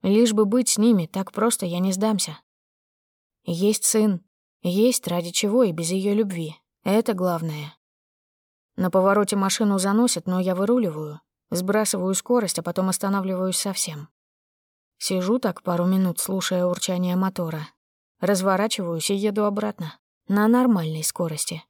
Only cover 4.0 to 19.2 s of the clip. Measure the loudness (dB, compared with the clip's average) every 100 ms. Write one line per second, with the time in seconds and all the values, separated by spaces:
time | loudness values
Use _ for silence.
4 | 2 0 _ _ _ _ -2 4 4 2
5 | -2 -4 -4 -2 0 2 2 2 -2 -2
6 | 0 0 0 -2 -8 -10 _ _ 0 0
7 | 2 0 0 -2 -4 -6 -10 -16 _ _
8 | _ _ _ _ _ _ _ -4 0 4
9 | 4 4 2 0 0 0 0 2 2 2
10 | 2 0 -2 -2 0 0 2 2 0 -4
11 | -10 -12 _ _ _ -4 0 0 0 -2
12 | -2 -2 0 0 0 -4 -4 -2 -2 0
13 | -2 -2 -2 -2 -2 -2 -4 -4 -6 -8
14 | -16 _ _ _ _ _ _ _ _ _
15 | -4 -2 0 0 0 -4 -4 0 2 2
16 | 2 -2 -4 -4 -2 0 0 -2 -4 -2
17 | 0 0 -2 -2 -6 -6 -10 _ _ _
18 | _ _ 0 2 2 2 0 -2 -4 -4
19 | -2 0